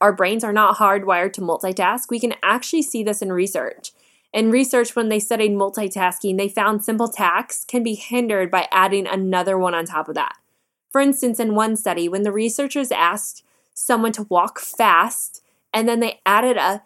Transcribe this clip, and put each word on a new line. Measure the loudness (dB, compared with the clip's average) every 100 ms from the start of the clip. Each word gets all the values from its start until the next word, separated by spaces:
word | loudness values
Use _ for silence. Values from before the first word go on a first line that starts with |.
our | 2
brains | 4 0 0
are | 0
not | 4 4 4
hardwired | 2 2 2 2 0
to | -2
multitask, | -2 -2 -2 0 0 0 -4
we | -4
can | -4 -2
actually | 0 0 0 -2
see | -2 -2
this | -4 -2
in | -2
research. | -2 -2 -2 -6 -8 -18 -20 _ _ _
In | 0 2
research, | 4 4 2 0 -2
when | -2
they | -2
studied | -2 0 0
multitasking, | 2 -2 -2 -6 -2 -2 -2 -4 -2
they | -2
found | 0 0 0
simple | -2 -2 -2
tasks | 0 0 0 -2 -10
can | -6 -4
be | -2
hindered | -6 -4 -4 0 0 0
by | 0 2
adding | 2 2 2 -2
another | -4 0 0 0 0
one | 0
on | -2
top | -4 -6 -4
of | -4
that. | -6 -8 _ _ _ _ _
For | 2
instance, | 2 2 0 0
in | 0
one | 2 0 0
study, | -2 -2 -2
when | -2
the | -2
researchers | 0 -2 -2 -4 -2 -2
asked | 2 2 2 -6 -12 _ _ _
someone | -8 0 2 0
to | -2
walk | 0 2 2 -2
fast, | -10 0 4 6 4 -2 -10 -14 _ _ _
and | -2 0
then | 0
they | -2 -2 2
added | 4 4 2
a | 0 -2